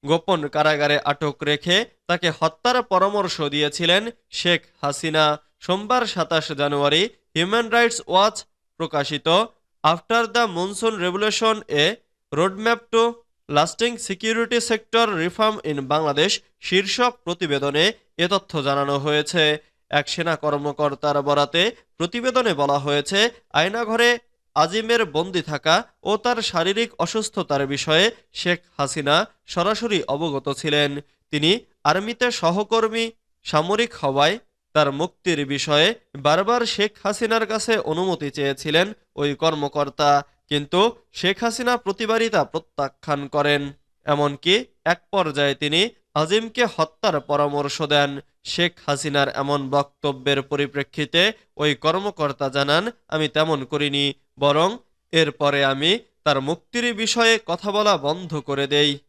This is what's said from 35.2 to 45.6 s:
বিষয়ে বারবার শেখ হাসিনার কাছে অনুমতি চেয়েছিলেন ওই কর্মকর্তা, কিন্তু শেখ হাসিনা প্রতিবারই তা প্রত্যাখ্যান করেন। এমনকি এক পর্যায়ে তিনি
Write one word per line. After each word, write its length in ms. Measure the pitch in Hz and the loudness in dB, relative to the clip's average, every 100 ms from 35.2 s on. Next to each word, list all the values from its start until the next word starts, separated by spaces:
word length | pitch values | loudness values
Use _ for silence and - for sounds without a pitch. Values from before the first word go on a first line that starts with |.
| - 160 139 | -2 -2 -2
বিষয়ে 480 | 139 156 147 175 233 _ 147 | -4 0 2 2 0 _ -4
বারবার 500 | 139 160 196 240 233 | 2 2 2 0 0
শেখ 300 | - 214 214 | 0 -2 _
হাসিনার 440 | 202 208 226 226 214 | -6 -2 0 0 0
কাছে 320 | 220 214 220 | -4 0 -2
অনুমতি 520 | - 160 185 170 143 | 0 -2 -2 -2 -4
চেয়েছিলেন 600 | 143 139 139 156 151 196 208 _ - | -2 -2 -2 0 0 0 -4 _ -4
ওই 180 | 147 | -4
কর্মকর্তা, 880 | 139 160 156 143 151 143 - 147 143 - _ _ | 0 0 0 -4 -2 -4 2 4 4 0 _ _
কিন্তু 480 | 147 143 175 220 - _ | -4 0 2 2 0 _
শেখ 240 | - 175 196 | -4 -2 0
হাসিনা 360 | 233 226 247 240 | -2 -2 -2 0
প্রতিবারই 520 | 196 190 220 226 226 | -2 -4 0 0 2
তা 160 | 208 | 0
প্রত্যাখ্যান 840 | 180 165 - - 139 _ - 143 139 | 0 -4 -8 -6 -6 _ -6 -4 -2
করেন। 440 | 147 147 147 143 143 _ _ | 0 2 0 -2 -12 _ _
এমনকি 600 | - 147 147 143 170 202 254 _ | -2 0 0 -2 0 0 0 _
এক 180 | 160 175 _ | -2 -2 _
পর্যায়ে 440 | 196 165 143 143 | -2 -2 0 0
তিনি 340 | 143 | 0